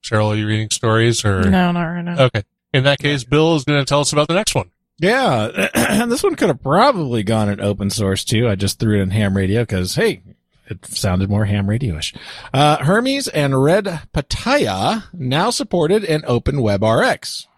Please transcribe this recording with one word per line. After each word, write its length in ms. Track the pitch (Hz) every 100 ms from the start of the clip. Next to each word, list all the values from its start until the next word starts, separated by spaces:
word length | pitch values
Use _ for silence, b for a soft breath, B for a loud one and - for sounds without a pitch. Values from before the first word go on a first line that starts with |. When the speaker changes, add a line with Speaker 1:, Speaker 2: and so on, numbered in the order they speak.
Speaker 1:
Cheryl, 300 | - 110 107
are 20 | 107
you 120 | 107
reading 220 | 107 107
stories 560 | - 113 110 117 113 110
or? 240 | 95 90
Speaker 2:
No, 220 | 190 180
not 120 | 175
right 200 | 165 175
now. 220 | 170 170 127
Speaker 1:
Okay. 180 | 110 - _ _
In 100 | 143
that 160 | 139 139
case, 240 | 143 143
Bill 320 | 120 147 160 165
is 80 |
gonna 220 | 135 147 135
tell 160 | 143
us 120 | 143
about 140 | 147 151
the 60 | 175
next 180 | 220 135
one. 140 | 90 _ _ _
Speaker 3:
Yeah, 680 | 175 247 247 123 107 - 190
<clears throat> 20 |
and 380 | - - 208 233
this 120 | 254
one 120 | 392 311
could 140 | 214
have 120 | 135
probably 600 | 131 165 262 226 143 117
gone 260 | 98 110 104
in 100 | 101
open 300 | 101 101 98
source 340 | 104 98 95
too. 240 | - 107 120
I 80 | 95
just 240 | 98 -
threw 200 | 113 104
it 40 |
in 60 | 92
ham 260 | 107 104 98
radio 300 | 95 107 117
'cause, 300 | 95 92 -
hey, 260 | 220 101 - - _ _ -
it 180 | 104 -
sounded 440 | - 104 90 98
more 160 | 104 104
ham 240 | 104 98
radio-ish. 440 | 110 131 78 - B B B B
Uh, 240 | 131 147 151
Hermes 440 | 139 208 254 277 269
and 340 | 156 143 131
Red 240 | 139 190 196 165 -
Pataya 920 | 156 - - 226 285 123 95 120 220 -
now 360 | 180 127 143 208
supported 540 | 240 220 175 156 208
in 200 | 185 156 -
Open 320 | 120 - 143
WebRx. 880 | 110 101 110 117 240 - - - -